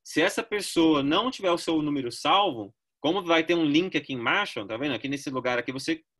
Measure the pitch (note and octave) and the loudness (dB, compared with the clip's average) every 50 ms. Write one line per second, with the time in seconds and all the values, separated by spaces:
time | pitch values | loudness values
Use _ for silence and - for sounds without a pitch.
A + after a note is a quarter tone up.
0 | _ - - C#3+ D#3+ G3+ - - A3+ - G#3 G#3 F#3 - - F3 E3 D#3+ D#3 C#3+ | _ -4 0 2 2 2 2 -2 -4 -4 -4 -4 -4 -2 2 4 4 6 4 4
1 | C#3 C#3 D#3 F#3+ A3+ B3+ C4 - G3 F#3 F3 E3+ - - E3 D#3 D3+ D3 D3 C#3 | 2 2 2 2 0 0 -4 -2 0 0 0 0 0 0 0 0 0 -2 -2 -4
2 | B2+ A#2+ A#2 - - D3 E3 G3 G#3 F#3 C3 A2+ G#2 G2 - _ _ _ _ _ | -4 -6 -6 -2 0 2 4 4 4 2 0 -4 -8 -12 -14 _ _ _ _ _
3 | - D3 F3 G3+ F3+ E3 E3 E3 D#3+ E3 F3 E3+ D#3+ D3 C#3+ D#3+ F#3 F#3 - D3+ | -2 0 0 0 2 2 2 4 4 2 2 2 2 4 4 2 2 2 -2 -4
4 | C#3+ - C3+ B2 A#2 B2+ E3 G3 G#3 - - B2 G2+ F#2+ A2 A2+ C#3 D3+ B2+ G#2+ | -4 -4 -6 -4 -2 0 0 0 0 -2 -4 -8 -8 -6 -6 -4 -4 -4 -4 -4
5 | - C3+ C#3 C#3 - D3 C3 C3 A#2+ B2 B2 A#2+ B2 - B2+ C3+ - - E3 D#3+ | -4 -6 -6 -6 -6 -6 -6 -4 -2 -2 -2 -2 -2 -4 -6 -6 -4 -4 -4 -6
6 | _ _ _ | _ _ _